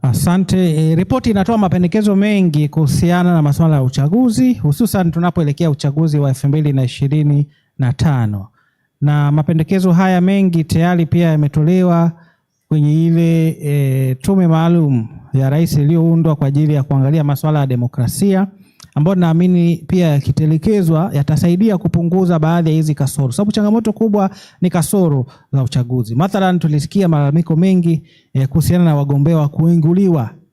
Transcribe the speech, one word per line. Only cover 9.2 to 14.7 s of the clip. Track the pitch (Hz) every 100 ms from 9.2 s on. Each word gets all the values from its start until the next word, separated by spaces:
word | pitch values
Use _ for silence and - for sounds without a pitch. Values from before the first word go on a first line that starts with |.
| 143
mapendekezo | 147 151 160 160 196 185
haya | 170 190 180
mengi | 180 196 190 170
tayari | 156 165 170 180 165
pia | 175 170
yametolewa | 156 147 156 151 185 180 170 170 165 - _ _ _ _
kwenye | 156 147 156 165
ile, | 165 165 165 160 -
e, | 147 143 139 131 131
tume | 131 - 196 175
maalum | 160 165